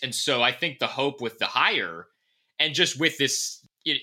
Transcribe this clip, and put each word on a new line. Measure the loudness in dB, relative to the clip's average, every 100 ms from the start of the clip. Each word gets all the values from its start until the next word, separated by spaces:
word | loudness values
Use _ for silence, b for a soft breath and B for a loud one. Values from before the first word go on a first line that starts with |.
And | -6 -4
so | 0 2
I | 2
think | 2 -4 -2
the | -2
hope | 0 -2 -2
with | -6 -4
the | -2
hire | 2 2 2 -2 -6 -14 _ _ _ _ -2
and | 0
just | 2 2 2
with | 0 2
this, | 0 0 -4 -8 _ _
you, | -4 -2